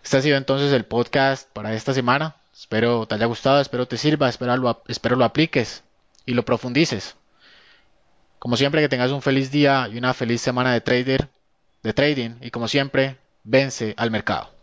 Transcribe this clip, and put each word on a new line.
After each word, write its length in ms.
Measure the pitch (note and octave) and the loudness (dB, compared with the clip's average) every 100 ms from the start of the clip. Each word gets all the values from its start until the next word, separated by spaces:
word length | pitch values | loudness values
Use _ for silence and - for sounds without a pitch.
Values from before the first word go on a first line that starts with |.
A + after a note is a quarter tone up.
Este 140 | - C3+ | 0 0
ha 40 | |
sido 160 | D3 C#3 | 2 0
entonces 360 | C3+ C#3 C#3+ | 0 0 2
el 120 | C3 G#2 | 2 0
podcast 640 | A#2 A#2 C#3+ C3+ C3+ - | -2 0 2 2 0 -8
para 220 | - G#2+ | -12 -6
esta 200 | A2 - | -6 -2
semana. 420 | C3 A#2+ C#3 D#3+ - _ | -2 2 0 -2 -10 _
Espero 520 | - - A2 A#2 A#2+ A2 | -20 -4 0 2 0 -2
te 100 | A2 | -2
haya 100 | A#2 | -2
gustado, 360 | A2+ C3+ C#3+ | 0 2 2
espero 260 | C3+ B2 B2 | 2 -4 -4
te 100 | A#2+ | -2
sirva, 320 | D3 D3+ C3 | 0 2 0
espero 260 | - B2 B2+ | 0 -2 0
lo, 240 | B2+ A#2 - | 0 -4 -8
espero 280 | A#2 - B2 | -6 0 2
lo 100 | A#2+ | 2
apliques 580 | - D#3+ C3+ A2 - _ _ _ _ - | 2 0 0 -2 -8 _ _ _ _ -4
y 80 | |
lo 100 | A#2+ | -2
profundices. 720 | A2+ A#2+ B2 B2 E3 G#2+ - - _ _ _ - _ _ _ _ _ _ _ _ | 0 -2 0 0 0 -2 -8 -18 _ _ _ -20 _ _ _ _ _ _ _ _
Como 160 | A#2+ A#2+ | -4 0
siempre, 260 | C#3 D#3 | 2 2
que 80 | D3 | 2
tengas 220 | B2+ B2 | 2 0
un 100 | A#2 | 0
feliz 300 | C#3 C3+ C3+ | 0 0 0
día 380 | D3 C#3+ C3+ A#2+ | 2 4 4 0
y 60 | A#2 | -4
una 160 | B2+ | -2
feliz 280 | B2+ A#2 A#2+ | -2 -2 0
semana 320 | - B2 B2+ | 0 0 2
de 80 | A#2+ | 0
trader, 480 | - B2 B2+ C3+ D3 _ _ _ _ _ | 2 0 2 0 -2 _ _ _ _ _
de 100 | A2 | -4
trading, 380 | - C#3+ C#3 A#2 A#2+ | 0 0 0 -4 -10
y 100 | B2 | -12
como 160 | A#2+ A2+ | -6 -2
siempre, 500 | C#3+ C#3 C3+ C3+ C3 _ _ | 0 0 0 -2 -4 _ _
vence 500 | G#2+ C3 C#3 - A2 G#2 | 2 2 2 -4 -6 -2
al 140 | A#2 | -2
mercado. 440 | A2 - F2+ - _ | -2 -2 -4 -6 _